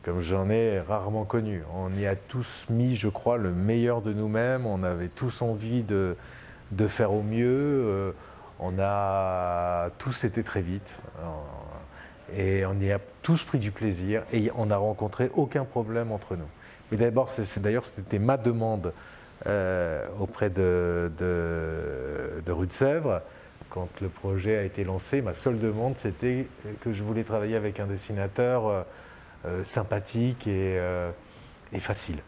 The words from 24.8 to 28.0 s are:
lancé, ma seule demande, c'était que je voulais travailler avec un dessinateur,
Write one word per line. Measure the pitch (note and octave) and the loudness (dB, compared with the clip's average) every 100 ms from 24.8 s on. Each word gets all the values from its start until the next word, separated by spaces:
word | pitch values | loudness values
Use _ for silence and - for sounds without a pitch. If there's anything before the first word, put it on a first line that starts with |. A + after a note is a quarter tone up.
lancé, | F#2 F#2+ - C#3 | -2 -2 0 0
ma | A2+ | 0
seule | E2+ C3+ A2+ | 0 0 2
demande, | A2 G#2+ B2 C3+ | 0 2 -2 0
c'était | G#2+ F2+ B2 B2+ B2+ - G#2+ G2+ | -4 0 0 0 -4 -10 -12 -6
que | A#2+ | -4
je | G2+ | -2
voulais | G#2 A2 | -2 -2
travailler | G#2+ G#2+ G#2 A2 | 0 0 0 0
avec | G#2 G2 | 0 -2
un | G2+ | -4
dessinateur, | G2 | -4